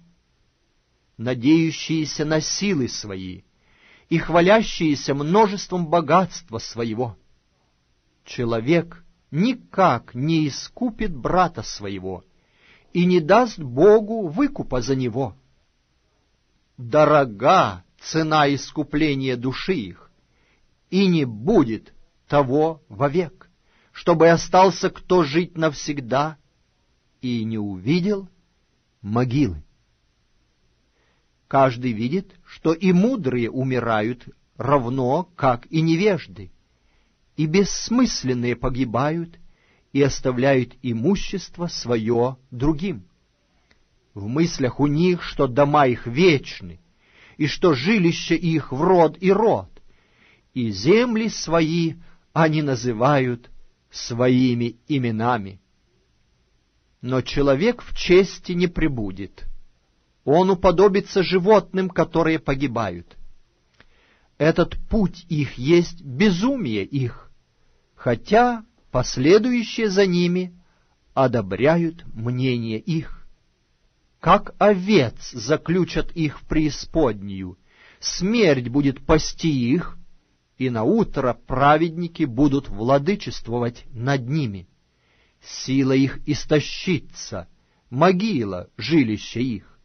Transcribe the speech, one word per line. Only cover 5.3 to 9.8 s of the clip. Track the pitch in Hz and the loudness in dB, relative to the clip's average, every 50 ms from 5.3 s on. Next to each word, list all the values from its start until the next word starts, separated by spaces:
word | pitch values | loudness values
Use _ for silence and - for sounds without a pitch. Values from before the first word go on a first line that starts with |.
| 180 214 226 196 202 196 - - 185 180 175 151 | 4 4 4 4 2 -6 -8 -6 -6 -6 -4 0
богатства | 170 170 160 131 160 185 190 175 - - - - 113 110 | 0 0 2 4 2 2 2 0 -6 -14 -16 -12 -12 -10
своего. | - - - 113 117 117 107 110 123 117 92 - _ _ _ _ _ _ _ _ _ _ _ _ _ _ _ _ _ _ _ _ _ | -10 -10 -8 -6 -6 -6 -4 -4 -6 -6 -8 -14 _ _ _ _ _ _ _ _ _ _ _ _ _ _ _ _ _ _ _ _ _
Человек | - - - 123 117 113 117 113 127 170 170 165 170 - - - - _ _ _ _ | -16 -8 -6 -4 -2 -2 -2 0 2 0 0 0 -2 -12 -20 -20 -20 _ _ _ _
никак | - 147 196 254 262 247 - _ - - | -2 0 0 0 0 -4 -8 _ 0 2